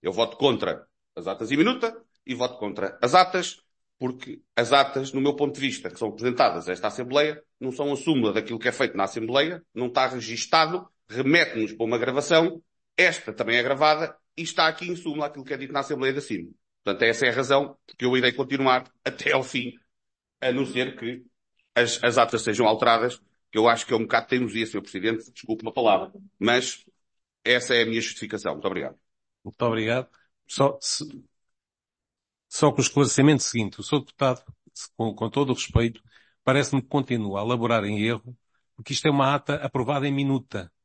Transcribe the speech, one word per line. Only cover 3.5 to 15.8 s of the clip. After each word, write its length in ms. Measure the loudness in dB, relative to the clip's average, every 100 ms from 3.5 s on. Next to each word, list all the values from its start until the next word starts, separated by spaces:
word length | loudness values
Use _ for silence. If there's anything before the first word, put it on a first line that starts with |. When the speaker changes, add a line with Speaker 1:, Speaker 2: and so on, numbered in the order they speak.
| -10 _ _ _ _
Speaker 1:
porque 420 | -8 -8 -12 -16 _ -2
as 160 | 4
atas, 400 | 4 4 0 -4
no 80 | 0
meu 160 | 0 0
ponto 200 | -2 -2
de 40 |
vista, 300 | -6 -6 -10
que 100 | -6
são 100 | -8
apresentadas 600 | -4 -4 2 2 2 -6
a 20 |
esta 160 | -4 -4
Assembleia, 560 | -6 -2 0 0 -2 _ _
não 120 | -10
são 200 | -4 -4
a 60 | -4
súmula 340 | 0 2 2
daquilo 280 | 0 -4 -2
que 100 | -2
é 20 |
feito 240 | 0 -2 0
na 80 |
Assembleia, 580 | -4 -4 -2 0 0 -2 _
não 140 | -6 -2
está 200 | 0 0
registado, 800 | -2 -8 -10 2 4 4 0 -10 _ _
remete-nos 640 | -4 2 4 4 0 -6
para 120 | -4 -2
uma 120 | 0
gravação, 680 | 0 -2 2 4 4 -2 _ _ _ 2
esta 380 | 2 2 -10
também 240 | -6 0 2
é 60 |
gravada, 520 | 2 2 4 4 0 -8 _ -12
e 80 |
está 240 | -8 0 0
aqui 220 | 0 -8
em 60 | -8
súmula 320 | -6 -6 -6
aquilo 160 | -8
que 100 | -10
é 40 | -10
dito 160 | -6
na 80 | -6